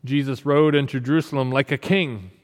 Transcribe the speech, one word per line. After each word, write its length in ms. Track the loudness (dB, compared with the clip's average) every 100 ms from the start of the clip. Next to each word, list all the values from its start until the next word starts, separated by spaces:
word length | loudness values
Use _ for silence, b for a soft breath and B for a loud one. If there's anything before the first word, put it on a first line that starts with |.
| 0
Jesus 400 | -2 0 -4 0
rode 300 | 4 4 4
into 240 | 0 -4
Jerusalem 520 | 0 0 0 -4 0
like 200 | 0 0
a 60 | -4
king 540 | 0 0 0 -6 -14 -20